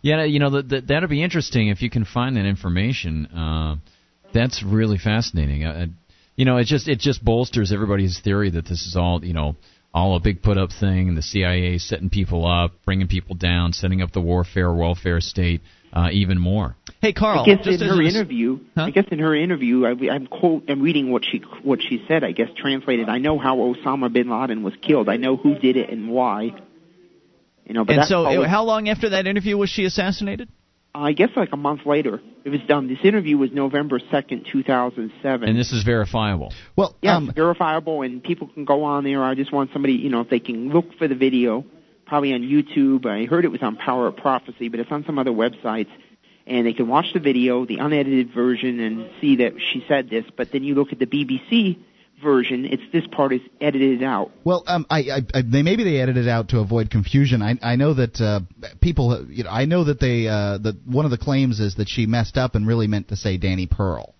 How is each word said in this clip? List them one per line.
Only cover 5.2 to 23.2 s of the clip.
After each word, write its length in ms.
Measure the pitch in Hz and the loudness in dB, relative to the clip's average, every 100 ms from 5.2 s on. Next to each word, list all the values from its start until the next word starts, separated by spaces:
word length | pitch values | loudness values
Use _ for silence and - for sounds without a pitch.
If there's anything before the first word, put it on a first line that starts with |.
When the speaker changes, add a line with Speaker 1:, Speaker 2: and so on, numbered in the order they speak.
| 117 82 71 73 80 | -2 -2 -2 -2 -4
Speaker 1:
Uh, 220 | 78 87 85 _ _ _ - | -4 -8 -8 _ _ _ 0
you 100 | 131 | 2
know, 120 | 123 | 2
it 80 | 117 | 2
just, 220 | 147 - | 0 0
it 120 | 131 | 0
just 260 | 143 123 117 | 0 0 2
bolsters 480 | 117 123 120 98 | 2 0 0 0
everybody's 460 | 101 104 98 95 87 | 0 0 2 0 -2
theory 320 | 104 98 101 | 0 0 0
that 160 | 85 78 | -2 -4
this 180 | 85 - | -6 -4
is 100 | 90 | 0
all, 300 | 87 87 85 | 0 0 -2
you 80 | |
know, 220 | 85 73 76 - _ _ 82 | -2 -2 -4 -14 _ _ 0
all 200 | 95 90 | 2 2
a 40 | |
big 240 | 104 92 | 0 2
put-up 260 | - 98 92 | 2 2 0
thing, 360 | - 101 92 92 | 0 0 2 2
and 80 | 82 | 0
the 60 | |
C 200 | - 101 | -2 0
I 100 | 90 90 | 0 2
A 220 | 90 87 | 0 -2
setting 320 | - 90 92 | -4 -4 -2
people 340 | 101 90 87 85 | -2 0 0 2
up, 260 | 87 87 - - | 2 0 -2 -2
bringing 220 | 95 92 | 0 0
people 260 | 92 - 87 | -2 -4 -4
down, 380 | 90 87 87 | 0 2 0
setting 300 | 87 92 92 | 0 0 0
up 80 | 87 | -2
the 100 | 95 | -2
warfare, 500 | 85 90 87 95 87 | 0 0 0 0 0
welfare 480 | 85 82 87 90 85 | 2 0 0 0 0
state, 400 | - - 87 85 - _ _ | -2 -2 0 0 -6 _ _
uh, 180 | - 87 | 0 2
even 260 | 98 95 92 | 2 2 2
more. 380 | 87 104 80 - - - | 2 0 -2 -8 -20 -2
Speaker 2:
Hey, 120 | 220 | 0
Carl, 260 | - 214 180 | 2 2 4
Speaker 3:
I 40 | 208 | 6
guess 200 | 196 190 | 4 4
Speaker 2:
just 160 | 180 | 0
Speaker 3:
in 60 | 202 | 2
Speaker 2:
as 80 | 185 | 4
Speaker 3:
her 60 | |
Speaker 2:
an 40 | 160 | 4
as- 80 | 208 | 2
Speaker 3:
interview, 440 | 180 123 117 131 - - | -2 0 -2 -2 -6 -4
Speaker 2:
Huh? 80 | |
Speaker 3:
I 80 | 160 | 0
guess 140 | 190 196 | 0 0
in 80 | 156 | 0
her 140 | 156 | 2
interview, 520 | 151 175 165 123 127 123 | 2 0 0 2 2 2
I, 280 | 123 131 | 0 -2
I'm 140 | 139 131 | -2 -6
quote, 360 | - 175 160 - | 0 0 0 -2
I'm 140 | 139 | 0
reading 260 | 147 151 131 | 2 2 0
what 140 | 123 - | 0 -2
she, 160 | 110 - - | -6 -8 -8
what 180 | 139 123 | -2 0
she 220 | - 120 - | 0 -6 0
said. 160 | 160 | 0
I 80 | 107 | 0
guess 180 | 87 117 - | -2 -4 -4
translated, 540 | 139 135 131 123 110 | -4 -4 -2 -2 0
"I 80 | |
know 220 | 123 | -2